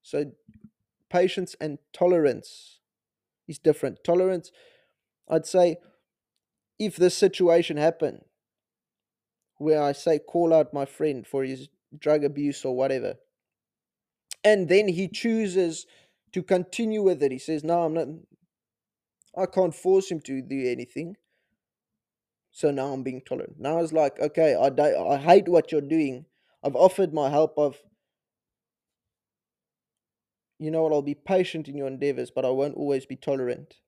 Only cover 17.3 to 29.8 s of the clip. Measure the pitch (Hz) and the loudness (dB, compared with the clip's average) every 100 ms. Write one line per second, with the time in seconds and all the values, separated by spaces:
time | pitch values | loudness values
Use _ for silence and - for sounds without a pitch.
17.3 | 131 - 160 151 170 165 160 135 160 _ | -2 -6 -6 -2 0 0 -2 -6 -8 _
18.3 | _ _ _ _ _ _ _ _ _ _ | _ _ _ _ _ _ _ _ _ _
19.3 | - 190 190 180 - 185 190 190 165 - | -6 -2 0 0 0 2 2 2 -8 -8
20.3 | 135 127 135 123 123 123 - 170 202 _ | -10 -8 -6 -4 -4 -8 -10 -12 -14 _
21.3 | _ _ _ _ _ _ _ _ _ _ | _ _ _ _ _ _ _ _ _ _
22.3 | _ _ - 151 139 135 135 131 127 - | _ _ -2 -2 0 -4 -6 -8 -10 -10
23.3 | - - - 123 165 165 160 143 - 147 | -10 -10 -8 -4 -2 -2 0 0 0 -4
24.3 | 156 160 131 139 131 147 90 90 139 151 | 2 2 4 2 2 0 0 0 -2 6
25.3 | 185 165 170 151 156 139 160 143 127 151 | 6 6 2 2 -4 -2 -2 -2 -6 -16
26.3 | _ _ _ 143 127 180 - 185 151 139 | _ _ _ -6 4 4 4 -2 0 0
27.3 | 147 156 151 147 127 _ _ _ _ _ | 2 0 0 -2 -2 _ _ _ _ _
28.3 | _ _ _ _ _ _ _ _ _ _ | _ _ _ _ _ _ _ _ _ _
29.3 | _ _ _ _ _ | _ _ _ _ _